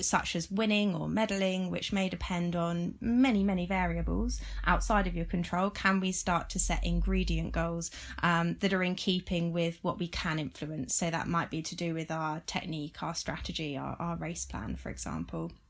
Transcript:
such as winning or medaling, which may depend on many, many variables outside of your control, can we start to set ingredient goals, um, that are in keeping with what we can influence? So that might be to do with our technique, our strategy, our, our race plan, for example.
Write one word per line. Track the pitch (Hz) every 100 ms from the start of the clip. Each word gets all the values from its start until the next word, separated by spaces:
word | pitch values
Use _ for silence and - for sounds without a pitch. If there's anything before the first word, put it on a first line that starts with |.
such | - 185 - 170
as | 165
winning | 196 220 208 208
or | 165 156
medaling, | 160 220 196 190 185 185
which | 175 -
may | 202 190
depend | 180 - 180 175
on | 175 170 170 175 -
many, | 226 240 269 208
many | 196 190 175
variables | 190 180 170 160 175 233 - - - -
outside | 175 - 208 185
of | 170
your |
control, | 165 180 170 175 196
can | 196 196 196
we | 185
start | 185 - 170 -
to | -
set | - 165
ingredient | 170 175 175 190 185 160 160
goals, | 165 170 170 170 - - -
um, | 170 170 170 165
that | 196
are | 185
in | 180
keeping | 180 - 185 180 175 170
with | 170 170 165
what | 180 -
we | 170
can | - 175 156
influence? | 143 - 151 156 165
So | - 170
that | 165 -
might | 170 151
be | 160
to | 160
do | 170 170
with | 160 160
our | 160 156 156 -
technique, | - - 156 147 -
our | 156
strategy, | 160 - 151 - - 156 135
our, | 135 127
our | 170 165
race | 160 170
plan, | - - - -
for | -
example. | - - 160 - 165 165 - _